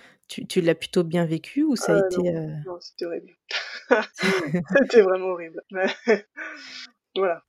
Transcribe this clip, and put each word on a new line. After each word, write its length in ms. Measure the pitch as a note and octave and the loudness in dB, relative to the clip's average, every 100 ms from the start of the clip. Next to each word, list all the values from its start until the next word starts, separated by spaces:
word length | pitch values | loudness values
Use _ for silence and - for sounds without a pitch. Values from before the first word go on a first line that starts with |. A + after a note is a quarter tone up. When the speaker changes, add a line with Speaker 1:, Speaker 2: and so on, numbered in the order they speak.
| - _ _ | -20 _ _
Speaker 1:
Tu, 180 | - - | -12 -2
tu 140 | - | 0
l'as 120 | E3 | 2
plutôt 300 | E3 - - | 0 0 0
bien 220 | E3+ F3 E3+ | 0 0 0
vécu 360 | D#3+ - C#4 | -2 -4 -2
ou 120 | D#4 B3 | 0 2
ça 160 | - | 2
a 20 | |
Speaker 2:
Ah 140 | G3+ F#3+ | 2 2
non, 100 | F3+ | 0
Speaker 1:
été, 120 | F3+ | 0
heu ? 180 | E3 D#3 D3+ | -2 -6 -8
Speaker 2:
non, 160 | D#3 F3 | -10 -12
c'était 240 | - - E3+ | -14 -10 -8
horrible. 300 | E3 - _ _ | -8 -12 _ _
<laughs> 640 | - - - - A#3 - - | -8 -8 -14 0 0 0 -4
Speaker 1:
<laughs> 560 | F#3 F#3+ D#3+ E3 E3+ F#3+ | 0 0 0 -4 2 2
Speaker 2:
C'était 260 | C4 A#3+ | 6 6
vraiment 260 | F#3+ F#3 F#3 | 6 4 -2
horrible. 340 | F3 E3+ D#3+ - | -6 -8 -14 -12
<laughs> 580 | F#3+ F#3+ - - G#3 - - - - - - - _ _ - | -2 -2 -2 0 0 0 -16 -16 -14 -18 -18 -18 _ _ -2
Voilà, 280 | F#3+ E3 | -2 -2